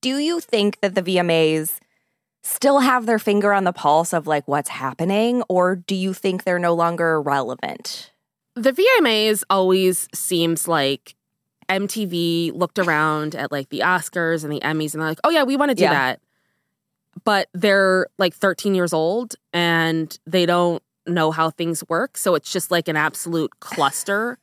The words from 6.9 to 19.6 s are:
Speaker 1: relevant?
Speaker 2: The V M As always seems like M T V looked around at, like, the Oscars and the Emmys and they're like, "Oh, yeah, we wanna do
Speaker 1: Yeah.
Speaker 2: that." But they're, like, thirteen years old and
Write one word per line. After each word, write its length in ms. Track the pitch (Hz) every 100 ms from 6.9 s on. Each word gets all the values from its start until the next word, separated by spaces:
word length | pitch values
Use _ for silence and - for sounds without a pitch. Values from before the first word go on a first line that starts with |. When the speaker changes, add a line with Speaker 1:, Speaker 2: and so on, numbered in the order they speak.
| 170 170 160
Speaker 1:
relevant? 880 | 143 139 120 131 - - - - - _ _ _ _
Speaker 2:
The 180 | - 233
V 120 | 262 415 508
M 80 | 285
As 380 | 220 214 214 -
always 600 | 196 190 185 185 180 -
seems 540 | - - 180 170 165 -
like 480 | 165 135 139 - _ _ _ _ _ -
M 180 | 190 202
T 180 | 220
V 460 | 202 170 170 170 165
looked 280 | - 175 -
around 560 | 175 151 156 156 151 131
at, 160 | 139
like, 160 | 143 135
the 100 | -
Oscars 640 | 139 180 165 180 165 165
and 100 | 151
the 60 | 147
Emmys 320 | - 156 151
and 80 | 156
they're 80 | 160
like, 120 | 160
"Oh, 60 | 302
yeah, 140 | 330
we 120 | 262 269
wanna 200 | 294 254
do 80 |
Speaker 1:
Yeah. 80 | 165
Speaker 2:
that." 260 | 143 131 123 _ _ _ _ _ _ _ _ _ -
But 240 | - 202 -
they're, 520 | 185 208 196 190 185 - -
like, 160 | 185
thirteen 400 | - 202 175 208
years 180 | 190 175
old 420 | 165 160 214 240 - _
and 680 | 170